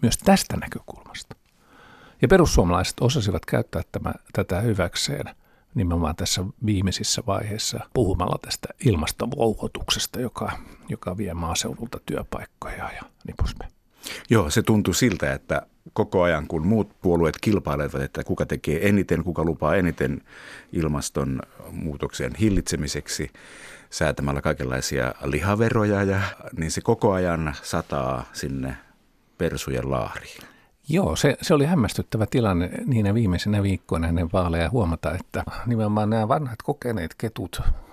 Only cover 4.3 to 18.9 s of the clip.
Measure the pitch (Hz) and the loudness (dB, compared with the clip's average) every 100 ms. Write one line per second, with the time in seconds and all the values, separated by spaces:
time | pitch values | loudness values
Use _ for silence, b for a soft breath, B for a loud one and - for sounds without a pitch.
4.3 | - 95 92 117 104 104 - - 143 - | -4 0 0 0 0 0 -2 -4 -4 -6
5.3 | - b b b - 90 85 78 - 92 | -12 b b b -2 0 2 0 -2 -2
6.3 | - 95 - 107 101 95 - 104 - - | -2 -4 -4 0 2 0 -2 -2 -2 -2
7.3 | 98 107 104 - 117 - - 95 92 87 | -2 -2 -6 -6 -6 -2 2 2 2 0
8.3 | - - - - - 135 85 76 - 113 | -2 -6 -10 -10 0 2 2 0 -4 -4
9.3 | - 113 107 110 - - 107 - - 123 | 2 0 0 -6 -6 -4 -4 -4 -6 -6
10.3 | - 104 B B B - - - 92 98 | -6 -6 B B B -10 -8 -6 -6 -6
11.3 | 85 82 90 - - 117 - - - - | -4 -4 -2 -4 -6 -10 -10 -6 -6 -4
12.3 | - - _ - - - - - _ - | -8 -10 _ -12 -8 -10 -12 -18 _ -14
13.3 | - - - - _ _ B B B B | -2 -2 -2 -14 _ _ B B B B
14.3 | 117 78 113 98 107 95 87 123 85 71 | 4 4 2 4 4 4 2 2 2 -2
15.3 | 67 - 76 - _ - - 104 95 87 | -2 -2 -4 -4 _ -8 -4 0 4 4
16.3 | 80 65 82 82 110 98 _ 92 85 80 | 2 0 0 2 2 0 _ 2 4 4
17.3 | - - 101 - 71 71 69 69 - - | 2 2 2 0 -2 -2 -2 -4 -6 -4
18.3 | - - 76 - 87 101 | -2 -2 -2 -2 2 4